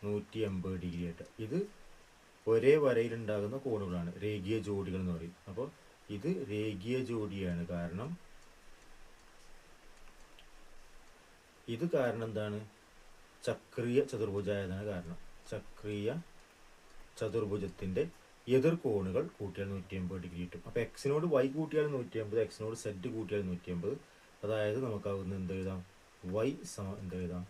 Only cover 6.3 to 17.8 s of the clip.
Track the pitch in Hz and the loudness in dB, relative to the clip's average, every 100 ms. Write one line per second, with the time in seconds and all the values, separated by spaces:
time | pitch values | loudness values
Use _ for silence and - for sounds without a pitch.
6.3 | 185 120 104 107 98 104 127 127 117 104 | -2 0 0 0 -2 0 0 0 -2 -2
7.3 | 98 92 85 87 87 85 87 127 175 - | 0 0 0 -2 -2 -2 -4 -4 -6 -10
8.3 | - - - - - - - - - - | -20 -20 -20 -20 -20 -18 -18 -18 -18 -20
9.3 | - - - - - - - - - - | -20 -18 -18 -18 -20 -20 -18 -18 -18 -20
10.3 | - - - - - - - - - - | -20 -20 -18 -18 -16 -18 -18 -20 -20 -20
11.3 | - - - - 113 170 160 123 113 113 | -20 -20 -20 -6 -2 2 4 4 2 -2
12.3 | 107 107 104 107 - - - - - - | 0 0 -2 -6 -16 -20 -20 -20 -20 -20
13.3 | - - - - - 117 123 143 117 107 | -6 -2 -2 -4 -4 4 4 4 0 0
14.3 | 98 98 104 95 92 104 92 85 87 - | 0 0 0 0 -2 -2 -4 -6 -10 -10
15.3 | - - 107 - - 104 104 104 151 170 | -16 -8 -8 -8 -10 -4 0 0 -2 -6
16.3 | - - - - - - - - - 110 | -18 -20 -20 -20 -20 -18 -18 -16 -4 0
17.3 | 113 104 101 95 - | 0 0 0 -2 -4